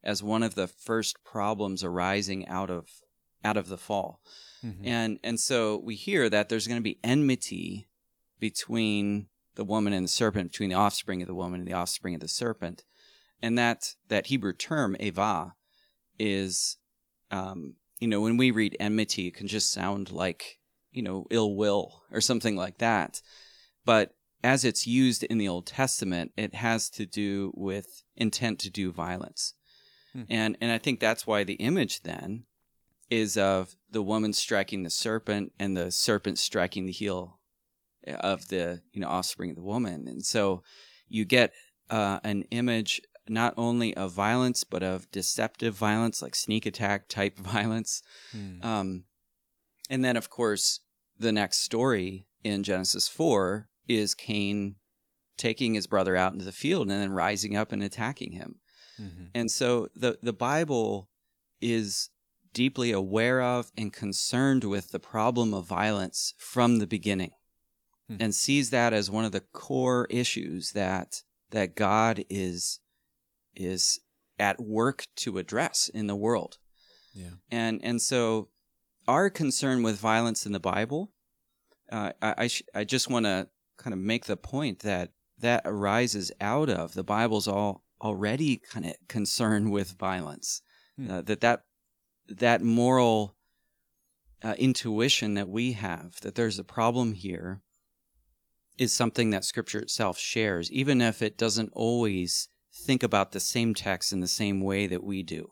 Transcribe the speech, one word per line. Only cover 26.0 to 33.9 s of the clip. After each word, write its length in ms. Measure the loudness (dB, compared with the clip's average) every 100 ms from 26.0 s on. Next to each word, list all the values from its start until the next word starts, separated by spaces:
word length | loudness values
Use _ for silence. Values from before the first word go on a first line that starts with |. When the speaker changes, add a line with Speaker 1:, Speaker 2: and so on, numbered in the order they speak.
| -2 -2 -4 -6
Speaker 1:
it 160 | -6 -2
has 340 | 0 0 -2
to 140 | -6 -6
do 460 | -2 -2 -2 -4 -4
with 480 | -4 -4 -8 -20 _ -2
intent 440 | -2 0 -4 -4
to 100 | -6
do 220 | -4 -4
violence. 640 | -4 -6 -6 -8 -8 -8 -8 _ _ _ _ _
Speaker 2:
Hmm. 100 | -14 -4
Speaker 1:
And, 280 | 0 0 0
and 100 | -2
I 60 | 0
think 220 | 0 2
that's 280 | 2 0 0
why 160 | 0
the 100 | 0 -2
image 460 | 0 2 0 -4
then 420 | -8 -8 -8 -10 -12 _ _ _ _ _ _
is 260 | 0 2 4
of 380 | 4 4 0 -10
the 120 | _